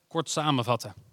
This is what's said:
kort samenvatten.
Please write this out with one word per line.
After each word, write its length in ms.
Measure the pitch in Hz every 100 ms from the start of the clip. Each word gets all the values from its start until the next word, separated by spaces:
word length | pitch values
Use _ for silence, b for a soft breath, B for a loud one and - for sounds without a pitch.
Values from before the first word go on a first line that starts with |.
| _
kort 220 | 165 151
samenvatten. 640 | - 151 135 117 117 120 - -